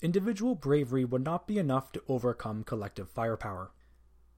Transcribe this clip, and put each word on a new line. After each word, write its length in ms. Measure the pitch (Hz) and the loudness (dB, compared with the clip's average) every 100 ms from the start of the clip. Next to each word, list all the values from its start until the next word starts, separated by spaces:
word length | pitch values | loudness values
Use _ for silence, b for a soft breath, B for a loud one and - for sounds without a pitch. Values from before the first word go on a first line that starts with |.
individual 540 | 165 190 208 202 247 180 | 0 2 2 0 0 0
bravery 480 | 139 147 123 131 | 2 2 4 2
would 200 | 123 127 | 2 2
not 240 | 143 175 - | 0 -2 0
be 100 | 208 | 0
enough 340 | 147 131 - | 2 2 0
to 120 | - - | -8 -2
overcome 560 | 127 123 - 110 107 | 0 2 0 -4 -6
collective 460 | - 110 101 - 92 | -4 -4 -4 -8 -8
firepower. 600 | - 113 110 104 92 98 - - - - - - | -2 -2 -2 -4 -8 -10 -14 -20 -20 -20 -20 -20